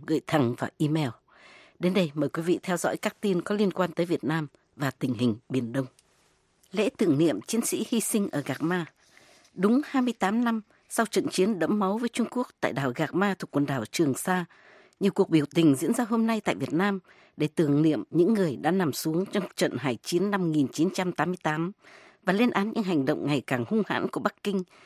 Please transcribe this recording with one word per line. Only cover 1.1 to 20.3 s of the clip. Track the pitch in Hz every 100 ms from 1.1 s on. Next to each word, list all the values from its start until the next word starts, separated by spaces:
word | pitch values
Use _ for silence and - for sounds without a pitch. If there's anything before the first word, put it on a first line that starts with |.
| - _ _ - - - -
Đến | 175
đây, | 185 170
mời | 151 143
quý | -
vị | 170 170
theo | - 175
dõi | 165 -
các | 214 -
tin | 208 180
có | - 208
liên | 202
quan | 185 175
tới | 165 175
Việt | 160
Nam | 120 160 147 _ _ -
và | 131
tình | - 127
hình | 113 123 107 -
Biển | 131 117
Đông. | 127 127 _ _ _ _ _ _ _ _
Lễ | 190 185 -
tưởng | 190 139
niệm | 165 104
chiến | - 226
sĩ | 226 - 226
hy | 233
sinh | - 220 202
ở | 143 135
Gạc | 131
Ma. | 156 180 156 _ _ _ _ _ _ -
Đúng | 196 247 302
hai | 269
mươi | 247 -
tám | 190 226
năm | 240 226 - _ -
sau | - 220
trận | 196 185
chiến | - 190 196
đẫm | 160 208
máu | 190 214
với | 247
Trung | - 226
Quốc | 247 254 -
tại | 98
đảo | 139 135 120
Gạc | 151 165
Ma | 202 190
thuộc | -
quần | 143 143
đảo | 135 110
Trường | - 151
Sa, | 127 - 185 170 _ - - - -
nhiều | 196
cuộc | 190 190
biểu | 160 143
tình | 170 165 135
diễn | 160
ra | 233 196
hôm | 226 226
nay | 220
tại | - 87
Việt | 135
Nam | 147 202 196 - - _ -
để | 151 -
tưởng | 151 143
niệm | 160 135 -
những | 160 175
người | 220 175 120
đã | 151
nằm | 190 165
xuống | - 160 160 196
trong | 208 - -
trận | 175 123
hải | 131 113
chiến | - 175 202